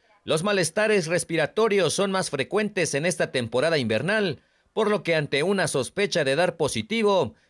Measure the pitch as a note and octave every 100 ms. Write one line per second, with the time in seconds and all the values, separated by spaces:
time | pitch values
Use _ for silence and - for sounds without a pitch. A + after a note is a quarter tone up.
0 | _ _ - D#3 G3 G3+ D#3+ - G#3+ G#3
1 | D#3 E3+ - E3 D3 - A3+ G3 D#3+ -
2 | G3 F#3+ F3 C#3+ - G3 G#3 G3+ D#3+ -
3 | E3+ D#3+ D#3+ C3 A#2 B2 D#3 D#3+ A2+ A2
4 | E3 A3 G3 B2 _ _ _ - G#3 G#3
5 | E3+ D#3+ D3 C#3 E3+ G3+ D#3+ C#3+ A#2 -
6 | G3+ F3 C3+ C#3 F3 E3+ C#3+ D3+ A2+ A3+
7 | G#3 F#3+ A#2+ -